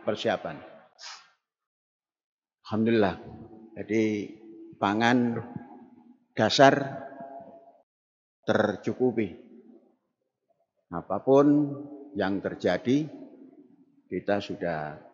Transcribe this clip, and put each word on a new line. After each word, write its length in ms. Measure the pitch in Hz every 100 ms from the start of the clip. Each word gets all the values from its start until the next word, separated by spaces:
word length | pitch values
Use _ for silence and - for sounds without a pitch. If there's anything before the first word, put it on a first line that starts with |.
persiapan. 560 | - 107 113 95 85 76 - - - _ - - - _ _ _ _ _ _ _ _ _ _ _ _ _ -
Alhamdulillah. 480 | 107 110 113 98 85 - - - - - -
Jadi 240 | 101 110 110 107 98 - - - - -
pangan 640 | 101 104 117 123 120 117 - - - - - - - - _ -
dasar 400 | 110 - 139 143 135 - - - - - - - - - _ _ _ _ _ _
tercukupi. 880 | - 104 104 95 - 107 127 110 104 80 - - - - _ _ _ _ _ _ _ _ _ _ _
Apapun 800 | 87 85 98 - 135 143 147 147 139 - - - 98
yang 240 | 95 98
terjadi, 640 | 95 87 101 90 117 139 151 - - - - - - _ _ _ _
kita 320 | 92 92 101
sudah 560 | - 85 87 80 76 76 -